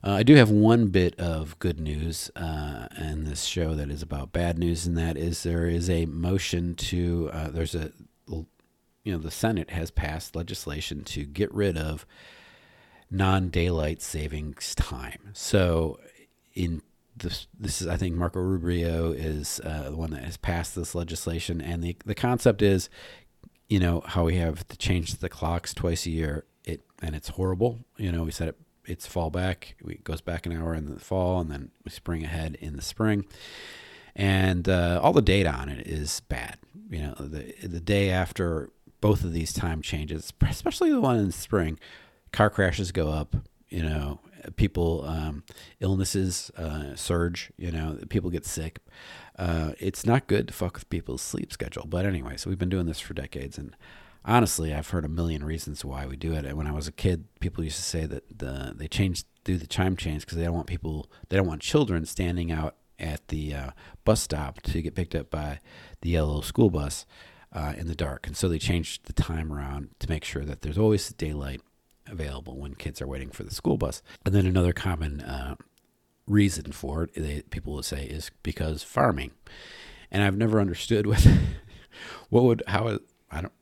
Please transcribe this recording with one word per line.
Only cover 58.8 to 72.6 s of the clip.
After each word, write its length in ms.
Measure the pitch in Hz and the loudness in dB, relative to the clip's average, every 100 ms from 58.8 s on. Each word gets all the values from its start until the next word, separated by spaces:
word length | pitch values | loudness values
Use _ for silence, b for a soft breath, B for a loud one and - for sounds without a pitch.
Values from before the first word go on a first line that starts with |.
| 78 | -6
changed, 380 | - 95 87 - _ | 2 2 0 -8 _
do 140 | - 92 | -2 -2
the 100 | - | -2
time 280 | - 92 90 | 0 0 0
change 280 | 85 76 - | -2 -4 -6
'cause 120 | 85 | -4
they 80 | 85 | -2
don't 100 | 85 | -2
want 120 | 78 | -2
people, 440 | 82 82 76 - B - | -4 -4 -6 -8 B -2
they 80 | 95 | 0
don't 100 | 92 | 2
want 140 | 78 | -2
children 440 | - 156 127 85 80 | 0 2 2 0 -2
standing 460 | - 90 87 82 | -4 -2 -2 -2
out 240 | 80 78 - _ _ | -2 -4 -6 _ _
at 300 | 85 76 - | -8 -8 -6
the, 260 | 78 76 | -6 -4
uh, 180 | 71 65 - B B | -6 -8 -12 B B
bus 180 | - 107 | 4 4
stop 400 | - 76 73 - | 2 -4 -4 -6
to 200 | - 82 | -4 -2
get 140 | 78 - | -2 -2
picked 180 | 87 82 | -2 -4
up 140 | 71 | -4
by 300 | 78 73 71 B B B B | -4 -4 -6 B B B B
the 80 | 82 | 2
yellow 320 | 85 76 76 | 4 4 0
school 280 | - - 113 | -2 4 4
bus, 360 | 85 71 - - B B B B | 4 -2 -6 -12 B B B B
uh, 220 | - 73 71 | -6 -6 -4
in 100 | 82 | -6
the 80 | 78 | -2
dark. 320 | 76 67 - | -4 -4 -8
And 80 | 73 | -2
so 140 | 92 | 0
they 100 | 80 | 2
changed 460 | - 85 82 - - | 2 0 0 -8 -4
the 80 | |
time 380 | - - 80 80 | 0 2 0 -4
around 380 | 71 69 71 71 _ | -6 -6 -8 -10 _
to 100 | - | -2
make 160 | 80 - | -2 -2
sure 180 | 71 | -6
that 180 | 71 - | -6 -6
there's 160 | 78 78 | -4 2
always 320 | 110 104 - | 4 4 0
daylight 520 | - 78 73 69 65 _ _ _ _ - | -6 -4 -4 -6 -8 _ _ _ _ -14
available 500 | 87 73 69 65 | -8 -6 -8 -10
when 180 | 65 | -10